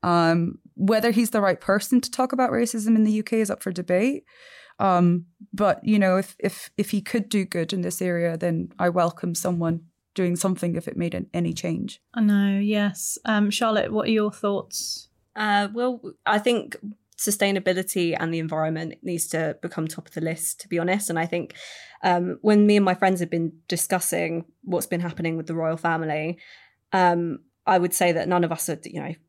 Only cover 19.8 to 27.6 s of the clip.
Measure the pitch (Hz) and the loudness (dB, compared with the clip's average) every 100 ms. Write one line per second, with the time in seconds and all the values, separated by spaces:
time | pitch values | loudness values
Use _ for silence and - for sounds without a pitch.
19.8 | 160 - - - 160 160 - - - 170 | -6 -8 -12 -6 -6 -4 -8 -8 -6 -4
20.8 | 170 196 202 165 170 175 - - - - | 0 -2 -2 -4 -2 -4 -6 -14 -20 -20
21.8 | - - 185 175 180 - 214 208 208 208 | -20 -4 0 2 0 -2 4 6 8 6
22.8 | 190 180 190 185 170 170 165 160 _ 170 | 4 4 2 2 -2 -2 -2 -6 _ -4
23.8 | - 185 - 170 165 165 165 _ - 175 | 0 -2 0 -2 -2 -4 -8 _ -4 -4
24.8 | - 170 175 160 165 165 160 165 160 160 | -2 -4 -4 -4 -4 -4 -4 -4 -2 0
25.8 | 170 165 160 151 156 170 - - _ _ | 0 0 0 -2 -4 -8 -14 -20 _ _
26.8 | _ 190 180 175 170 147 _ _ | _ 2 4 4 -2 -6 _ _